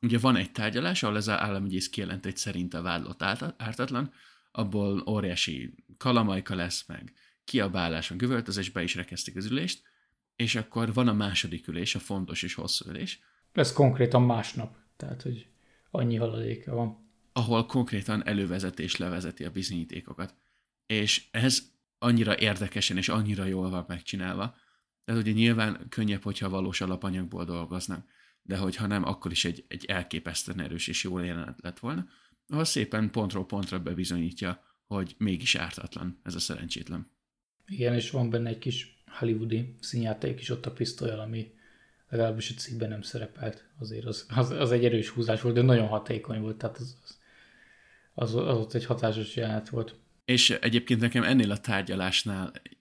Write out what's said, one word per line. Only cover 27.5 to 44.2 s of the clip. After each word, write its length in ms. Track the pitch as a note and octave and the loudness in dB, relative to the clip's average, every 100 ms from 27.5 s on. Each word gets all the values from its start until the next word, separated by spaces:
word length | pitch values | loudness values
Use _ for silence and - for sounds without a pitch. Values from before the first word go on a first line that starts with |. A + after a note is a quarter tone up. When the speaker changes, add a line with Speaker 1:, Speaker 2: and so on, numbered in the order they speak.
| E2+ E2 F2+ F2+ D#2+ - _ _ _ | -4 -4 -6 -6 -8 -10 _ _ _
Speaker 1:
de 140 | - F#2+ | -6 -2
hogyha 300 | F#2+ F2+ G#2 | -2 0 0
nem, 180 | G2+ | 2
akkor 260 | F2 G2 F2+ | 0 -2 -2
is 140 | E2+ | 0
egy, 200 | E2+ E2 - | -2 -2 -8
egy 160 | - | -12
elképesztően 760 | - F#2+ F2 D#2+ E2+ E2+ - F#2 | -4 -4 -2 -6 -4 -6 -4 -6
erős 280 | D#2 E2 - | -6 -4 -4
és 160 | - | -4
jó 140 | F#2 F2+ | -2 -2
jelenet 400 | F2 E2+ D#2+ - | -2 -4 -6 -10
lett 160 | F2 - | -12 -8
volna, 280 | A#2 D#3+ F3+ _ _ _ _ | -6 -6 -6 _ _ _ _
ahol 160 | D3 | -2
szépen 460 | D#3+ - G#2+ G#2+ A2 | 0 0 0 0 0
pontról 360 | A2+ G#2 G2 F#2 | 0 -2 -2 -4
pontra 360 | G2+ F#2 F#2+ | -4 -4 -4
bebizonyítja, 800 | E2 F2 F2+ F2 E2 - F#2 F2+ _ _ _ | -4 -2 -2 0 -2 -2 -6 -6 _ _ _
hogy 280 | G2+ F#2 - | -4 -4 -2
mégis 360 | G#2+ F2 B2+ | 0 0 2
ártatlan 680 | - E2 - - - F2+ F2 | 0 0 -6 -10 -8 -8 -8
ez 120 | - | -8
a 40 | F2 | -4
szerencsétlen. 720 | - D#2+ E2+ - - E2 - _ _ _ _ _ _ | -4 -4 -6 -8 -6 -8 -8 _ _ _ _ _ _
Speaker 2:
Igen, 280 | C3+ A#2+ | 0 2
és 160 | A#2+ A2+ | 2 0
van 200 | C3+ A#2+ | 0 0
benne 180 | A#2 A#2 | 0 -2
egy 100 | A#2 | -4
kis 440 | - B2 - _ _ | -4 -4 -6 _ _
hollywoodi 680 | - A#2+ A2 A2+ A2 B2 - | -4 0 0 0 -2 -2 -8
színjáték 600 | - B2 A2+ G#2+ C#3 B2 | -6 -2 -2 -2 -4 -4
is 100 | - | -6
ott 160 | B2 C3+ | -6 -6
a 60 | |
pisztolyal, 480 | - A#2 - A#2+ G#2+ | -4 -4 -2 -4 -4
ami 340 | A2 A2+ A2 - _ _ _ _ _ | -6 -6 -8 -12 _ _ _ _ _
legalábbis 420 | A#2 A2+ A2 - | 0 2 0 -6
a 40 | |
cikkben 340 | B2 - A#2 A2 | -6 -8 -4 -4
nem 140 | G#2+ | -4
szerepelt. 640 | G#2 A#2+ A2 - A#2 - - - | -8 -8 -8 -8 -8 -8 -16 -12
Azért 260 | A2 A2 | -10 -8
az, 220 | A#2 A2 | -6 -8